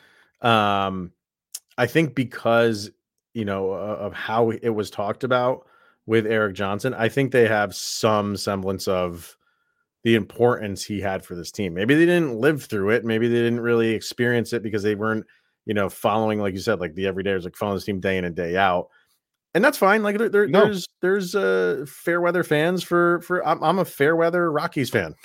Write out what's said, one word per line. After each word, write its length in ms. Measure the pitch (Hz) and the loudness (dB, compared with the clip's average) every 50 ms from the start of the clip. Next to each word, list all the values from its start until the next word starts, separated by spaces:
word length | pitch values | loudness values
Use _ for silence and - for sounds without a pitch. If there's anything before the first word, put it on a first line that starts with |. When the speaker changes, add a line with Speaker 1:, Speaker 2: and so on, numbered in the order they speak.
| _ _ _ _ _ _ _ _ | _ _ _ _ _ _ _ _
Speaker 1:
um, 720 | - 117 113 110 104 101 101 98 98 95 95 92 90 87 - _ _ _ _ _ _ _ - - - _ _ - | 0 2 4 4 4 2 2 0 0 -2 -4 -6 -8 -10 -12 _ _ _ _ _ _ _ -18 -18 -18 _ _ -2
I 80 | 123 | -2
think 280 | 120 - 160 165 143 123 | 0 2 0 0 2 0
because, 760 | 143 123 117 - - - 113 117 117 117 117 110 104 104 104 - _ _ _ _ _ _ _ _ | -4 -4 -4 -6 -4 0 2 4 4 4 2 2 -2 -6 -12 -16 _ _ _ _ _ _ _ _
you 120 | 117 107 | -6 -4
know, 260 | 101 98 98 95 95 | -4 -4 -2 -2 -4
uh, 260 | 98 98 98 104 107 - | -4 -4 -6 -6 -6 -6
of 120 | 104 98 82 | -8 -8 -8
how 380 | - - - 110 117 120 113 | -8 -8 -4 0 2 2 2
it 200 | 110 - - 117 | 0 -2 -4 -4
was 200 | 110 107 101 - | -2 -2 -4 -6
talked 320 | - - 101 101 113 - - | -6 -6 -6 -6 -4 -4 -2
about 460 | 120 127 123 123 127 127 - - _ _ _ _ _ _ _ _ | 0 0 2 2 0 -2 -2 -8 _ _ _ _ _ _ _ _
with 220 | - 110 113 107 | 0 2 2 2
Erik 300 | 107 113 110 107 101 90 | 2 2 2 0 0 -2
Johnson, 360 | 90 101 95 101 101 - 131 117 | -4 -4 -4 -4 -2 -4 -4 -2
I 160 | - 113 113 | 0 -2 0
think 220 | - 139 139 120 | 2 0 0 2
they 160 | 135 123 117 | 4 4 4
have 300 | 107 110 104 104 98 90 | 6 4 2 0 0 -2
some 600 | - - - - - - 113 107 104 101 104 101 | -8 -10 -8 -6 0 2 2 2 2 2 0 -4
semblance 520 | 95 - 107 101 98 92 98 98 90 - 104 | -4 -4 -4 -4 -2 -2 -4 -4 -4 -2 -2
of 480 | 95 92 90 87 87 85 82 - - _ _ _ _ _ _ _ _ _ _ _ _ _ - | -2 0 -2 -2 -6 -10 -14 -20 -20 _ _ _ _ _ _ _ _ _ _ _ _ _ 2
the 120 | 117 117 | 2 2
importance 680 | 110 98 - - - 117 120 123 82 107 101 95 90 - | 2 2 -2 -2 2 2 2 2 0 -4 -8 -8 -8 -8
he 160 | - 104 95 | -8 -6 -4
had 240 | 95 98 95 92 - | -4 -4 -4 -4 -6
for 100 | - 92 | -10 -12
this 180 | 87 82 - - | -12 -12 -10 -8
team. 220 | - 101 90 82 | -6 -6 -4 -4
Maybe 200 | 90 104 120 143 | -2 0 2 4
they 120 | 156 170 | 4 4
didn't 280 | 170 175 175 165 143 117 | 4 4 2 0 -2 -2
live 300 | 107 123 151 160 135 - | 0 2 2 2 0 -4
through 260 | - - 101 95 101 | -6 -4 -2 0 0
it. 140 | 113 120 104 | 0 0 0
Maybe 240 | 117 110 110 117 120 | 0 0 0 2 2
they 80 | 117 | 2
didn't 240 | 120 117 117 117 120 | 2 2 2 0 0
really 300 | 113 120 117 117 113 113 | 0 0 2 2 2 2
experience 600 | 110 101 - - - - 120 123 120 120 107 - 117 | 0 -2 -4 -8 -4 -2 0 2 2 0 0 -2 -4
it 100 | 113 98 | -6 -4
because 200 | 110 101 104 95 | -4 -4 -2 0
they 120 | 107 107 | 0 0
weren't, 320 | 98 107 110 110 110 104 - _ _ _ _ _ _ _ | 0 0 -2 -2 -2 -4 -8 _ _ _ _ _ _ _
you 80 | - 107 | -4 -2
know, 140 | 104 98 90 | 0 0 -2
following, 520 | - - - 113 101 110 110 110 107 107 | -4 -2 0 0 2 2 0 0 0 -2
like 140 | 101 98 92 | -2 -4 -4
you 60 | 95 | -4
said, 200 | 76 113 107 87 | -2 -2 -2 -2
like, 140 | 90 82 78 | -4 -8 -6
the 100 | 92 95 | -4 -4
everydayers, 400 | 98 92 98 92 101 98 92 85 | -4 -4 -2 -4 -2 -4 -4 -4
like, 120 | 90 - | -8 -8
following 200 | - 107 104 98 | -6 -4 -4 -2
this 80 | 92 - | -4 -4
team 160 | - 101 92 | -6 -6 -4
day 180 | 90 98 95 92 | -2 -2 -2 0
in 60 | 90 | -2
and 100 | 87 80 | -4 -4
day 220 | 90 87 82 87 | -4 -4 -2 0
out. 320 | 95 98 95 90 90 - - _ _ _ _ _ _ _ _ _ _ _ _ - | 2 2 2 2 0 -2 -6 _ _ _ _ _ _ _ _ _ _ _ _ 0
And 120 | 165 226 | 2 2
that's 120 | 294 285 | 2 2
fine. 260 | - 202 190 208 220 208 | 4 4 4 4 2 2
Like, 140 | 208 202 | 0 0
there, 120 | 208 233 196 | 0 -2 2
there, 180 | 196 202 208 | 2 2 2
Speaker 2:
No. 180 | 180 147 196 214 | 4 6 6 6
Speaker 1:
there's, 240 | 214 208 180 - - - _ - | 4 4 -2 -6 -10 -10 _ 0
there's, 320 | 180 196 208 185 175 196 | 0 0 0 -2 -2 -2
uh, 500 | 196 190 190 190 185 185 180 170 127 147 | -2 0 2 2 2 0 0 -2 -4 -6
fair 340 | 143 - - - 170 170 175 | -10 -14 -8 -4 -2 0 2
weather 240 | 175 175 170 180 165 | 0 2 2 0 0
fans 380 | - 151 147 156 170 185 180 175 | 2 2 2 2 2 0 -2 -2
for, 380 | - 175 175 175 175 175 170 | 0 2 4 4 4 2 0
for, 260 | 175 - 180 180 - | -2 -4 -4 -2 0
I'm, 160 | 151 160 - 151 | 0 0 2 2
I'm 160 | 156 175 190 | 2 2 2
a 40 | 170 | 0
fair 320 | - - - 139 151 165 | -2 0 2 2 2 4
weather 340 | 165 165 170 170 180 175 165 | 2 2 2 2 2 0 0
Rockies 400 | 147 147 165 170 - 156 123 - | 0 -2 -4 -2 -2 -2 -2 0
fan. 240 | - 110 87 78 - - - | 0 0 -2 -2 -6 -12 -12